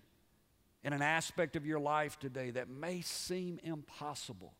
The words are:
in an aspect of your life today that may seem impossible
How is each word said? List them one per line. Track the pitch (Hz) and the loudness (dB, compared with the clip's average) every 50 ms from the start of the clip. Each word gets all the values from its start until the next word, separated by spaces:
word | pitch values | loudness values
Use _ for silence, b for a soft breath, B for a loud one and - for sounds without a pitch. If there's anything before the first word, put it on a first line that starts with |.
| - _ _ _ _ _ _ _ _ _ _ _ _ _ _ _ - | -16 _ _ _ _ _ _ _ _ _ _ _ _ _ _ _ -2
in | 143 147 | 0 2
an | 139 | 4
aspect | 143 151 160 165 - - - 185 165 139 - | 4 6 6 4 2 2 2 2 2 2 2
of | 160 143 | -2 0
your | 151 156 147 | 2 2 2
life | 143 147 151 151 151 143 - - | 4 4 4 4 4 2 -2 -4
today | 139 131 127 135 127 123 | -6 -4 -2 -2 -2 0
that | 117 123 123 120 | 0 -2 -2 -2
may | 131 139 160 175 185 175 | -6 -4 -4 -2 -2 -2
seem | 160 - - - - - 180 185 180 180 170 - - | -4 -4 -4 -4 -2 -2 -2 0 0 -2 -4 -4 -4
impossible | 165 160 151 139 - - - 147 147 143 - - - 104 92 92 - - | -4 -4 -4 -6 -10 -10 -6 -6 -4 -4 -4 -6 -8 -10 -10 -12 -16 -18